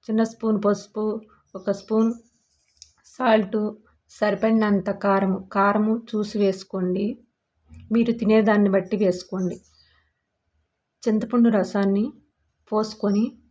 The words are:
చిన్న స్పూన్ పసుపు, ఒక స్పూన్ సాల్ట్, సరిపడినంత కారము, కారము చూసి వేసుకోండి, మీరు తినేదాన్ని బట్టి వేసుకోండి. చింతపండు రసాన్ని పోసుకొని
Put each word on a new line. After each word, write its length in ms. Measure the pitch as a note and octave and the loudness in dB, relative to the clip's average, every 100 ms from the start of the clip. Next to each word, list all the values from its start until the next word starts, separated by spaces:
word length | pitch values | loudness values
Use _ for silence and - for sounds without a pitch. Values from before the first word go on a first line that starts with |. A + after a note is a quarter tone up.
| - | -2
చిన్న 140 | A3 | -2
స్పూన్ 340 | A3 - A3 G#3+ | -2 -2 -2 0
పసుపు, 420 | G#3 G3+ - - G#3+ A3 - _ _ | 2 0 -4 -6 -4 -6 -10 _ _
ఒక 160 | F#3+ F#3 | -10 -6
స్పూన్ 400 | G3+ - A3 A3+ A#3 _ _ _ _ _ _ - _ _ | -6 -2 0 2 -2 _ _ _ _ _ _ -20 _ _
సాల్ట్, 500 | - B3 A3 F#3+ A3 G#3+ A3 _ _ _ | -4 2 2 2 -4 -4 -8 _ _ _
సరిపడినంత 800 | - G#3 G3+ A3 A3 G#3+ G3+ F#3+ G3 | -4 -2 0 0 2 2 0 -2 -4
కారము, 360 | G3+ G3 G3 F#3+ - | 0 2 2 -2 -4
కారము 440 | G3+ G3+ G#3+ G#3+ A3+ - | 0 2 2 0 -2 -4
చూసి 300 | G#3+ G#3 G#3+ | -6 -4 0
వేసుకోండి, 680 | G3 F#3+ - F#3+ F3+ F3+ G#3 - _ _ _ _ _ - - | 0 -2 -8 -6 -4 -2 -4 -6 _ _ _ _ _ -20 -2
మీరు 220 | A3 A#3 A#3 | 0 0 0
తినేదాన్ని 540 | G3+ A3 G#3+ G#3 G3+ | 2 4 4 4 4
బట్టి 240 | F#3+ F#3 G3+ | 2 -2 -2
వేసుకోండి. 540 | G3 F3+ - F#3 F#3 - _ _ _ _ _ _ _ _ _ _ _ _ _ _ | 0 -2 -6 -6 -6 -6 _ _ _ _ _ _ _ _ _ _ _ _ _ _
చింతపండు 500 | - G#3+ A3+ B3 A#3 A3 | -2 0 0 2 4 4
రసాన్ని 480 | F#3 G#3 G3 G3 B3 - _ _ _ _ _ | 0 0 0 0 -2 -8 _ _ _ _ _
పోసుకొని 540 | G#3+ G#3+ - G#3 G#3 A#3+ - _ | -4 -4 -4 -2 0 0 -4 _